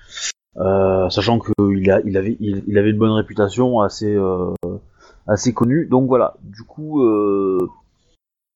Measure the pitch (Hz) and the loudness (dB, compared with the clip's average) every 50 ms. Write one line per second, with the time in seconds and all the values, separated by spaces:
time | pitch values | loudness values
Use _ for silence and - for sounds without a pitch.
0 | - - - - - - - _ _ _ _ - 92 95 95 98 95 95 95 92 | -20 -20 -14 -10 -10 -10 -10 _ _ _ _ -4 0 0 2 2 2 2 2 2
1 | 92 90 - 104 98 110 120 113 - - 104 - 101 101 98 98 95 98 95 107 | 0 0 0 0 0 2 0 0 0 -2 0 0 2 2 2 2 2 2 2 2
2 | - - 95 95 95 104 117 - 104 104 98 98 - 104 101 101 101 107 110 104 | 2 0 -2 -2 -2 -2 -4 -4 -4 -4 -4 -4 -4 0 0 2 2 2 2 2
3 | 110 110 110 110 107 - 98 107 104 98 101 117 127 127 123 113 104 95 - - | 2 2 2 0 -2 -2 -2 0 0 0 0 0 0 2 2 2 0 0 -2 -4
4 | 110 104 104 101 98 92 92 90 90 90 92 - - 87 92 98 - - _ _ | -4 0 0 0 0 0 0 -2 -4 -4 -6 -6 -8 -8 -10 -10 -14 -20 _ _
5 | - - _ _ _ - 107 101 - 127 110 - 117 117 131 165 156 - 123 127 | -20 -20 _ _ _ -2 -2 0 0 -2 0 0 0 2 2 0 0 2 2 2
6 | 135 123 127 120 107 - - _ - 101 101 110 113 - - - 156 156 156 147 | 2 2 2 2 2 0 -2 _ -18 -20 -20 -20 -20 -20 -18 -16 -12 -6 -2 2
7 | 131 113 107 104 104 101 101 98 98 95 95 92 92 87 - _ _ _ _ _ | 2 2 2 2 2 0 0 0 0 0 0 -2 -2 -4 -8 _ _ _ _ _
8 | _ _ _ _ _ _ _ _ _ _ _ | _ _ _ _ _ _ _ _ _ _ _